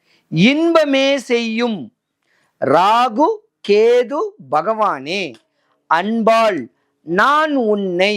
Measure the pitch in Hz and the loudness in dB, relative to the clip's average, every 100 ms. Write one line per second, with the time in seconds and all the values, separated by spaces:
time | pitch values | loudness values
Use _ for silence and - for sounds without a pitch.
0 | _ _ - 160 202 285 339 330 302 269 | _ _ -6 0 2 2 2 2 2 0
1 | 269 277 - 240 226 220 240 208 113 _ | 0 -2 -2 -2 -2 -4 -4 -6 -10 _
2 | _ _ _ _ _ - 127 147 190 226 | _ _ _ _ _ -8 0 2 4 2
3 | 247 220 320 440 _ _ - 202 226 247 | 0 0 0 -2 _ _ 0 2 4 2
4 | 240 285 427 415 135 147 170 220 202 151 | 0 -4 -6 -10 -4 -4 -2 -2 -2 -4
5 | 139 196 175 113 _ _ _ _ - 160 | -6 -6 -6 -12 _ _ _ _ -2 -2
6 | 196 226 214 226 220 180 117 _ _ _ | 0 -2 2 2 2 -2 -8 _ _ _
7 | 147 175 240 294 311 277 220 208 196 175 | -6 0 2 2 0 0 0 -2 -2 0
8 | 196 | 0